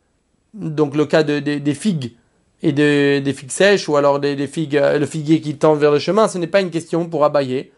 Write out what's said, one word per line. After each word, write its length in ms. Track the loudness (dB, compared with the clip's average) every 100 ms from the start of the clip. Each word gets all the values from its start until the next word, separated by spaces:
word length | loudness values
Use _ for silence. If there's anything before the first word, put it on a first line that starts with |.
| _ _ _ _ _
donc 420 | -10 -6 -2 -2 0
le 100 | 0
cas 180 | 0
de, 160 | 0 -2
de, 160 | -4 -4
des 180 | -4
figues, 400 | -2 -2 -2 -6 -12 _ _ _ _
et 100 | -2
de, 480 | 2 2 4 2 2
des 140 | -2
figues 180 | -6 -10
sèches, 380 | 0 2 4 2
ou 80 | 2
alors 220 | 2 2
des, 160 | -2 -4
des 120 | -6
figues, 300 | -6 -2 2
euh, 200 | 2 2
le 80 | -2
figuier 360 | -4 0 0
qui 160 | 0 0
tend 160 | 2
vers 180 | 4 2
le 80 | 2
chemin, 280 | 0 2 0
ce 100 | 0
n'est 100 | -2
pas 140 | 0
une 80 | 0
question 400 | -6 -4 -4 -4
pour 160 | 0 0
Abaye. 460 | 2 -2 -4 -8